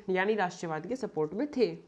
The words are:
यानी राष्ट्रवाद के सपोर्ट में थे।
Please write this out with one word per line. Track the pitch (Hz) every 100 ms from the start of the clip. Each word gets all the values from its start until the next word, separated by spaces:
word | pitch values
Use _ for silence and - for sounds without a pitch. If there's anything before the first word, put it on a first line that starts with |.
| -
यानी | 185 196 214
राष्ट्रवाद | 180 - 170 156 165
के | 254
सपोर्ट | 214 156 156
में | 196 294
थे। | 262 196 160